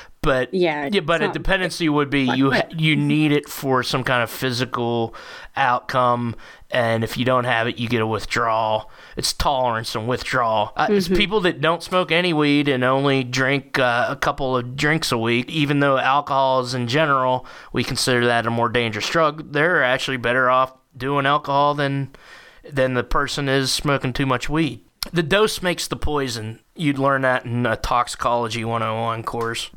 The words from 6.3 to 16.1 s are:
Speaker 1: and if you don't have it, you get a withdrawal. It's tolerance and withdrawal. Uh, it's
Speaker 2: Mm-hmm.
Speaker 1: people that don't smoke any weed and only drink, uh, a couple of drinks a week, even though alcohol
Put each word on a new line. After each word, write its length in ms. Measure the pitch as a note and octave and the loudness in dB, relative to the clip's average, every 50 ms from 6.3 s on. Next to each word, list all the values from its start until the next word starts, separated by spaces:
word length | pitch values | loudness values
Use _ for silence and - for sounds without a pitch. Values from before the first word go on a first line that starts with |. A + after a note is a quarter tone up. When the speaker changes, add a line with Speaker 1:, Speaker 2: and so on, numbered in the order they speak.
| A2+ - - - - - - - | -6 -8 -12 -20 -20 -20 -12 -4
Speaker 1:
and 320 | - B2 A#2 A2+ A2+ A2+ A2+ | -2 0 0 2 0 0 -2
if 140 | - - | -2 -2
you 80 | A2+ A#2+ | -2 0
don't 200 | B2+ B2+ B2+ A#2+ | 2 2 2 2
have 220 | B2 A#2+ A2+ A#2 | 2 0 0 0
it, 120 | A#2+ - - | -2 -4 -4
you 100 | A#2+ A2 | -4 -2
get 120 | A#2+ A2+ | 0 0
a 60 | A2 | 0
withdrawal. 800 | A2 A2 G2+ - - - A#2 A#2 A2+ A2 A2+ A2+ A2 G#2+ G#2+ - - - - - - - | 0 -2 -4 -4 -4 -2 -2 0 0 0 0 0 0 0 -2 -4 -6 -16 -20 -20 -16 -10
It's 160 | A2+ A2+ - - | -6 -4 -4 -2
tolerance 640 | - - D#3+ C#3+ B2+ B2+ B2 A2+ A2+ A#2 - - | -2 0 0 0 2 0 0 0 -2 -4 -4 -6
and 100 | A#2 A2 | -4 -2
withdrawal. 640 | A#2+ B2 A#2 - - - B2+ A#2+ A2+ A2 G#2+ G#2 G#2+ - | -2 -2 -4 -4 -2 0 0 2 2 2 2 0 0 0
Uh, 100 | - F#3+ - | -2 0 2
it's 160 | G#3 G3+ F#3 E3+ | 2 2 2 2
Speaker 2:
Mm-hmm. 80 | F#3+ | 2
Speaker 1:
people 240 | F3 G3+ F3+ G#3+ G#3+ | 2 4 4 2 2
that 200 | F3+ F3+ D3+ C3 | 2 0 0 0
don't 220 | D3 D#3+ E3+ E3+ - | 0 0 0 -2 -4
smoke 300 | - F#3+ F#3 F3+ D#3 D#3+ | -2 0 0 0 2 2
any 200 | E3+ F3+ F3+ D#3+ | 0 2 2 2
weed 360 | D3+ D3+ D3 C#3+ D3 C#3+ C#3+ | 2 2 4 4 2 2 2
and 160 | C3+ B2+ B2 | 0 2 2
only 400 | B2+ C3+ C3+ C#3 C#3+ C3+ C3+ B2+ | 2 2 2 2 2 2 0 0
drink, 540 | B2 B2+ C3 C3 C3 C#3+ C#3 C#3 - - C#3 | -2 -2 0 0 0 0 -2 -4 -4 -2 0
uh, 260 | B2+ B2 A#2+ A#2+ A#2 A2 | 2 2 2 0 0 -2
a 80 | C#3+ | -2
couple 400 | C#3+ - D3+ C#3+ - C#3+ B2+ C3 | -2 -2 -2 -2 -2 -2 -2 0
of 200 | B2 A#2+ B2 B2+ | -2 -2 -4 -6
drinks 340 | C#3 C#3+ D3 D#3 D#3+ D#3 - | -2 0 0 0 0 0 0
a 80 | C3 A#2 | -2 0
week, 320 | A2 A2+ A#2+ B2 B2 - | 0 2 0 0 0 -2
even 300 | E3+ D#3 C#3+ C#3 D3 C#3+ | -2 -2 0 2 2 2
though 180 | C#3+ C#3+ C3+ B2+ | 2 2 2 2
alcohol 640 | A#2+ C3 | 2 2